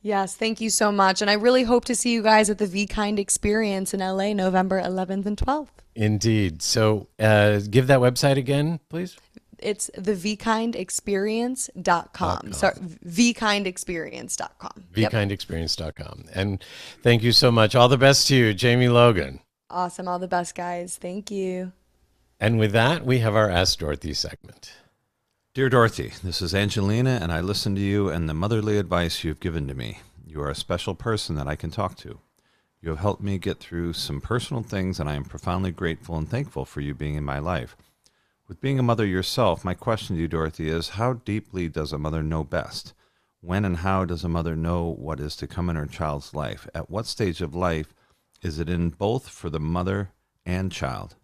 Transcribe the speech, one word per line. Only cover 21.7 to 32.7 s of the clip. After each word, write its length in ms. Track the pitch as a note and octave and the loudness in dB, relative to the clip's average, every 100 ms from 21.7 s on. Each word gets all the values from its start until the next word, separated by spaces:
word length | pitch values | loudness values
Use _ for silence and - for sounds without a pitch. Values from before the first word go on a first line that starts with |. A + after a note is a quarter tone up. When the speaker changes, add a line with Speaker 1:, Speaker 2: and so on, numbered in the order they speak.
| - _ _ _ _ _ _ | -12 _ _ _ _ _ _
Speaker 2:
And 200 | G#2 A2+ | 0 2
with 140 | G#2+ | 2
that, 320 | G#2+ A#2+ E3 C#3 | 4 2 2 2
we 140 | B2+ | 2
have 160 | A2+ G#2 | 2 4
our 140 | G#2+ | 4
Ask 300 | F2+ F#2 - | 4 2 0
Dorothy 340 | D#2 D2 - | -4 -4 -6
segment. 600 | D2 - - - - - - _ _ _ _ _ _ _ - | -6 -6 -10 -20 -20 -20 -20 _ _ _ _ _ _ _ 0
Speaker 3:
Dear 140 | C3+ | 4
Dorothy, 440 | B2+ A#2 - A#1 - | 6 6 2 -8 -6
this 200 | F#2 E2 | -6 -4
is 100 | F2 | 0
Angelina, 680 | F#2+ G2+ G#2+ G2 A2 B2+ B2+ | 2 2 0 0 2 2 0
and 100 | E2+ | 0
I 100 | E2 | -2
listen 320 | F2+ G#2 A2 G2 | -2 -2 -2 -2
to 60 | |
you 280 | G2 G2+ G2 | 0 2 0
and 200 | D#2 D#2+ | 0 -2
the 60 | D#2 | -2
motherly 420 | G2 A2+ G#2+ G#2 | 0 0 0 0
advice 460 | F2+ F2 E2+ - | 0 0 0 -2
you've 160 | E2 D2+ | -6 -4
given 280 | F2+ E2 C#2 | -4 -4 -6
to 60 | |
me. 260 | C2 A#1 - - - - | -6 -10 -12 -18 -20 -16
You 140 | D#2 | -8
are 80 | D2 | -6
a 60 | C#2+ | -6
special 380 | - F2+ - | -4 -4 -4
person 420 | F2+ A#2 A2 - D#2 | -6 -4 -4 -4 -6
that 120 | C#2 | -4
I 80 | D2 | -6
can 160 | - | -8
talk 240 | D#2 F#2 - | -4 -6 -6
to. 220 | - - _ _ _ _ _ | -18 -18 _ _ _ _ _